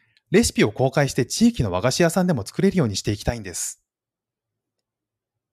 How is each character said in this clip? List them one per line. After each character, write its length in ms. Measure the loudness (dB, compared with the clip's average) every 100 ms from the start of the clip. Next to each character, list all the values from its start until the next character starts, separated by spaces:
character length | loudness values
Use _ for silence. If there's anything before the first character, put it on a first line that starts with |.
| _ _ 0
レ 120 | 2
シ 100 | 2
ピ 100 | 2
を 80 | 0
公 180 | 2 0
開 180 | 0 0
し 60 |
て 140 | -2 -2
地 220 | 2 2
域 120 | 2
の 100 | -2
和 120 | 0
菓 80 | 0
子 100 | 2
屋 80 | 2
さ 140 | 2
ん 40 | 0
で 60 |
も 100 | -2
作 200 | -4 0
れ 80 | 0
る 60 | 2
よ 60 | 0
う 20 |
に 80 | -2
し 80 |
て 80 | -4
い 60 | -4
き 60 |
た 120 | -4 -6
い 40 |
ん 40 |
で 100 | -8
す。 300 | -10 -10 -12 _ _ _ _ _ _ _ _ _ _ _ _ _ _ _ _ _